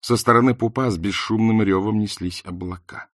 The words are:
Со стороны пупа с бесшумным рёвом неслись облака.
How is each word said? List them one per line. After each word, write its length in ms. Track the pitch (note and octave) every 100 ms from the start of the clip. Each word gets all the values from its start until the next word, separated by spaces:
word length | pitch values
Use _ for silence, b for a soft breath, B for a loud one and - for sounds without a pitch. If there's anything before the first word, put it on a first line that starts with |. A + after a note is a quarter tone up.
Со 160 | - A#2
стороны 380 | - A#2 B2+ B2
пупа 340 | A#2 B2 C3
с 80 | F2+
бесшумным 640 | F#2+ F2+ - A2 A2+ A2
рёвом 380 | G2 F#2+ G#2 G#2+
неслись 420 | G#2 - F2+ -
облака. 680 | F#2 F2+ F#2 F2+ - - -